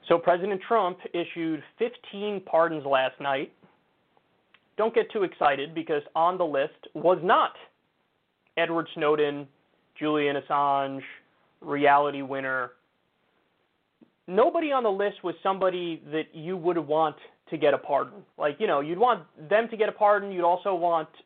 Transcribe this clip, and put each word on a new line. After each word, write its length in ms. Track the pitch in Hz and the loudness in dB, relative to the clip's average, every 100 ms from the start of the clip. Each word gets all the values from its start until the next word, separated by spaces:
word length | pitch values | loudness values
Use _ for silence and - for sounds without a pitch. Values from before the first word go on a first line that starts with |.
| - | 2
So 60 | 170 | 2
President 420 | 175 170 196 196 - | 4 2 0 -6 0
Trump 300 | 226 185 180 - | 0 0 -4 -8
issued 480 | 175 165 170 165 156 - _ | -6 -6 -6 -4 -4 -8 _
fifteen 640 | 233 240 - 202 208 202 | -6 -6 -16 -8 -6 -6
pardons 400 | 190 160 165 156 | -2 2 2 0
last 340 | 139 135 131 - | 0 0 0 -2
night. 320 | 139 135 135 _ _ _ _ _ _ _ _ _ _ _ _ - | -4 -2 -4 _ _ _ _ _ _ _ _ _ _ _ _ -2
Don't 180 | 220 | 2
get 160 | 226 214 | 2 0
too 120 | 220 | -2
excited, 520 | 185 - 156 139 147 | -4 2 0 2 -4
because 280 | 160 160 147 143 | -8 -4 -4 -2
on 220 | 160 170 185 | 0 0 2
the 80 | |
list 300 | 170 143 147 - - | -2 0 -2 -6 -16
was 240 | - 160 180 | 0 2 2
not 300 | 175 277 - - - _ _ _ _ _ _ _ _ - | 4 2 2 -4 -20 _ _ _ _ _ _ _ _ -4
Edward 300 | 165 165 160 | -2 -2 -4
Snowden, 540 | - 151 151 147 143 139 _ _ _ _ - | -2 0 2 0 -2 -12 _ _ _ _ -6
Julian 380 | 151 151 143 139 | -2 0 0 -2
Assange, 640 | 139 143 143 139 139 135 131 - _ _ _ _ | -2 0 2 2 0 -6 -12 -20 _ _ _ _
Reality 580 | - 143 143 143 147 139 | -6 2 6 6 4 -2
Winner. 520 | 135 135 135 131 123 - _ _ _ _ _ _ _ _ _ _ _ _ _ _ - | -6 -6 -4 -4 -6 -12 _ _ _ _ _ _ _ _ _ _ _ _ _ _ -4
Nobody 420 | 190 294 339 320 | 2 2 2 0
on 120 | 269 | 0
the 80 | 233 | 0
list 340 | 190 202 202 | 0 -2 -4
was 100 | 180 170 | -8 -4
somebody 600 | 196 190 190 180 175 156 147 | -2 0 0 0 -6 -8 -6
that 120 | 156 151 | -6 -6
you 240 | 160 156 185 | -10 -8 -4
would 180 | 165 170 | -2 -2
want 400 | 143 151 156 147 - _ _ | 0 0 0 -2 -20 _ _
to 80 | 160 | 0
get 160 | 147 | 2
a 60 | - | 2
pardon. 420 | - 135 131 104 - - | 0 -2 -2 -10 -20 -6
Like, 200 | 151 139 | -4 -2
you 80 | 214 | 0
know, 140 | 147 | 0
you'd 180 | 147 180 | 0 0
want 240 | 247 214 151 - 151 | 2 2 -4 -20 0
them 180 | 208 226 | 0 0
to 80 | 220 | -2
get 100 | 208 | -2
a 40 | |
pardon. 380 | 202 208 208 202 | 2 4 4 0
You'd 140 | 185 | 0
also 300 | 170 180 202 | 0 2 0
want 340 | 180 175 165 156 - | 0 0 0 -2 -14